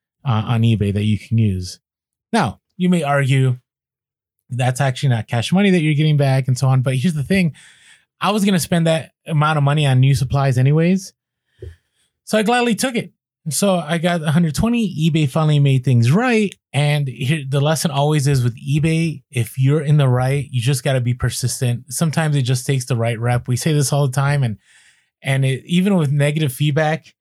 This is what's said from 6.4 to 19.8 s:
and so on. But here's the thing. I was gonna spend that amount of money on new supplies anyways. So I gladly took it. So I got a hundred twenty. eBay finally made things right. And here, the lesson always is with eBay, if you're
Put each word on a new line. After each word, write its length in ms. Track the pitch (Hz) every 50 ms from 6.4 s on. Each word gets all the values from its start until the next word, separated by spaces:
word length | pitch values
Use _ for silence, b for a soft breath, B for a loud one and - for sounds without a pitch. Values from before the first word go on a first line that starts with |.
| 131
and 100 | - 127
so 100 | - 135
on. 140 | 131 131 131
But 140 | 123 139 131
here's 160 | 123 120 185 151
the 100 | 151 127
thing. 300 | - 196 190 180 151 B B B B B B B B B B B B _ _
I 100 | - 185
was 120 | 208 220 202
gonna 140 | 208 190 165
spend 260 | 123 - 180 170 165
that 240 | 165 160 160 - - _ _ _
amount 320 | - 165 147 151 156 165
of 60 | 180 139
money 220 | 139 143 156 147
on 120 | 135 131 127
new 140 | 131 135 139
supplies 420 | 135 135 - 139 139 139 139 120
anyways. 560 | 131 131 139 151 160 165 175 190 185 - - - _ _ _ _ _ _ B B B B B B B B B B B B B B B _
So 120 | - 208
I 60 | 214 208
gladly 320 | 214 247 247 240 240 214
took 200 | 208 254 269 233
it. 180 | 208 - - - _ _ _ _ _ _ 156
So 260 | 131 - 196 202 185
I 200 | 175 151 147 170
got 240 | 165 160 180 175 170
a 100 | 151 160
hundred 220 | 139 175 175 156 139
twenty. 320 | - 202 233 240 233 220 170 139 143 160 165
eBay 180 | 147 160 151 131
finally 300 | - 165 156 156 151 143
made 240 | 143 139 135 127 123
things 280 | 143 123 117 113 120
right. 420 | 151 208 254 254 233 220 208 180 - - _ _
And 360 | - 139 147 147 147 147 143
here, 360 | 131 120 - 131 123 165 156 135
the 140 | 135 139 139
lesson 280 | 139 151 160 - - 170
always 360 | 135 139 143 147 156 151 131
is 160 | 147 143 131 123
with 120 | 123 113 135
eBay, 640 | 143 135 143 156 147 160 160 160 165 165 156 - - _
if 260 | - 123 110 - -
you're 240 | 131 131 135 147 165